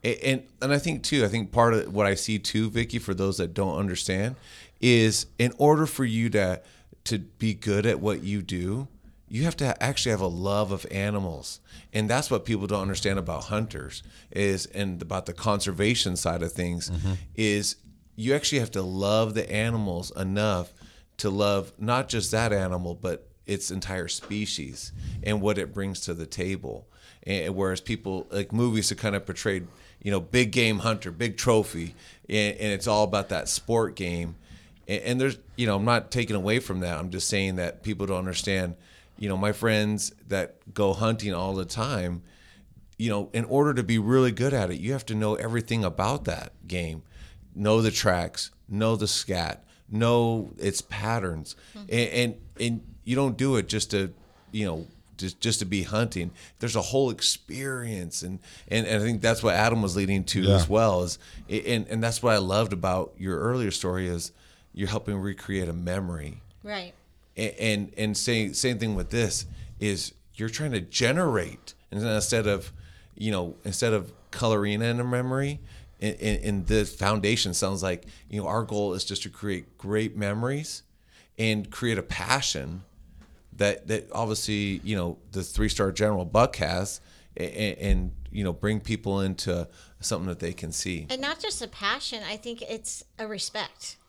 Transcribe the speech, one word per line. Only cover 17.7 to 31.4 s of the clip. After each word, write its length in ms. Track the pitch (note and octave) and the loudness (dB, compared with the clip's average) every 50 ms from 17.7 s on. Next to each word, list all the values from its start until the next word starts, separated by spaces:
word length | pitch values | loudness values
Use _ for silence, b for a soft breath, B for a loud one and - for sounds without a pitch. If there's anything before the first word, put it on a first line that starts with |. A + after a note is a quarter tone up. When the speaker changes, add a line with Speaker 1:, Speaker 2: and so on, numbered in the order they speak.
| - - - - - - _ - - | -4 -6 -12 -20 -20 -20 _ -20 -10
Speaker 1:
you 180 | - A2 B2 C#3 | -4 0 0 0
actually 240 | D3 D3 - D3+ C#3 | 2 2 2 0 2
have 120 | A#2 A2 A2 | 0 0 -2
to 100 | G2+ F#2 | -4 -4
love 520 | F#2 F#2 F#2+ G2 G2+ G#2 A2 A2+ A2 G#2+ | -2 -2 0 2 4 4 4 4 2 0
the 140 | A2 - - E2+ | -2 -2 -2 0
animals 580 | G#2+ A2 A#2 A#2 A2+ G#2 G2 F2 E2+ F2 - - | 0 0 0 0 0 0 -2 -2 -4 -6 -8 -6
enough 560 | - F#2+ F#2+ F#2+ G2+ G#2 G#2+ G2+ F2+ F2 - - B B B B B B B _ - | -4 -2 0 2 2 2 2 2 2 0 -4 -10 B B B B B B B _ -4
to 120 | - G#2 | -2 -2
love 420 | F#2+ G2+ G#2 G2+ G2+ G2 F#2+ - - - | 2 2 2 4 4 2 0 -4 -8 -6
not 300 | G#2+ A2 A#2+ B2+ B2+ - | -2 0 0 0 0 0
just 220 | - A2+ F#2+ - - | -2 -2 -2 0 0
that 200 | A2 A#2 A2+ G#2 | 0 2 2 2
animal, 420 | G2 F#2+ F#2 F2+ F2+ F2+ E2+ F2 | 2 0 0 -2 -2 -4 -4 -6
but 340 | E2 - F#2 E2 - - - - _ _ | -4 -2 -4 -4 -4 -6 -16 -20 _ _
its 240 | - G2+ F#2+ - - | -4 -4 -4 -4 -4
entire 380 | F2+ F#2 - - F#2+ F#2 E2+ E2+ | -6 -6 -4 -4 -4 -4 -4 -4
species 840 | - - - - G2+ G#2 G#2+ G#2 - - D2 C2+ A#1+ - - - - B B B B B B | -6 -8 -6 -6 -4 -4 -2 -4 -4 -6 -6 -8 -10 -12 -12 -12 -10 B B B B B B
and 180 | G#2 G#2+ G#2+ | 0 0 2
what 180 | G2 G#2 G#2 F#2+ | 2 0 0 0
it 140 | F#2 C#2+ - | -2 -4 -4
brings 260 | G2+ G2 G2 F#2+ - | -6 -4 -4 -4 -6
to 140 | - - E2+ | -6 -6 -6
the 120 | E2+ D#2+ | -6 -6
table. 640 | D#2 - - F2+ F#2+ F#2+ F2+ - C2 G#1+ G#1+ - B B B B B B B B | -8 -6 -4 -2 -2 -2 -4 -6 -8 -10 -10 -12 B B B B B B B B
And 320 | - F#2+ F#2+ D#2+ F#2+ F#2+ | -4 -2 -2 0 -2 0
whereas 260 | F#2 G2 F#2+ F#2 F2+ | 0 0 0 0 -2
people, 460 | - - A2+ - - G2 F#2+ F#2 - - - | -2 -4 -4 -4 -2 -4 -4 -4 -6 -4 -4
like, 200 | G2+ G2+ - G#2+ | -4 -4 0 2
movies 360 | A2 A#2+ A#2+ A2+ A2 G2 - | 2 2 4 4 2 2 0
have 100 | G2+ F2 | -2 -2
kind 160 | - A2 G2 | -2 -2 -2
of 120 | G2 - | -2 -4
portrayed, 400 | - F#2 - - A2 G2 F#2 F2 - B B B B B B B | -4 -8 -2 0 0 0 0 -2 -6 B B B B B B B
you 80 | G3+ | 0
know, 100 | G3+ - | 0 0
big 300 | - - - B2 B2 A2 F#2+ | -2 2 2 4 4 4 4
game 280 | B2 A#2 A2+ G#2+ G2+ | 4 4 4 4 2
hunter, 300 | G2+ A#2 A2 G2+ - F#2 E2 | 2 0 0 0 -4 -10 -6
big 240 | D#2+ A#2 A#2 G2+ | -2 -2 -4 -2
trophy, 580 | - | 0